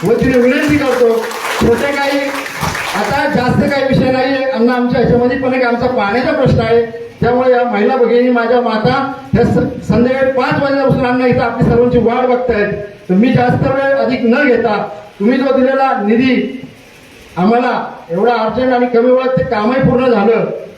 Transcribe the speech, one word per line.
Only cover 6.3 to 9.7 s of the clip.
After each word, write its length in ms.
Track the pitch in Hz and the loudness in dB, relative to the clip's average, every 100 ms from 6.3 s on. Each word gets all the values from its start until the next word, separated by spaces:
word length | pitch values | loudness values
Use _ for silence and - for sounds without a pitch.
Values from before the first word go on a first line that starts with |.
प्रश्न 280 | 302 262 - | 0 2 2
आहे, 260 | 226 233 233 - - - | 2 2 0 -6 -14 -4
त्यामुळे 300 | 233 247 254 | 0 2 2
या 140 | 240 | 2
महिला 320 | 247 208 226 262 | 2 0 0 2
भगिनी, 340 | 233 240 247 | 2 2 2
माझ्या 300 | 240 226 247 | 0 2 0
माता, 520 | 233 220 220 269 - - - | 0 0 0 0 -4 -8 -2
ह्या 100 | - | 0
स-, 440 | 240 - - | 2 0 -2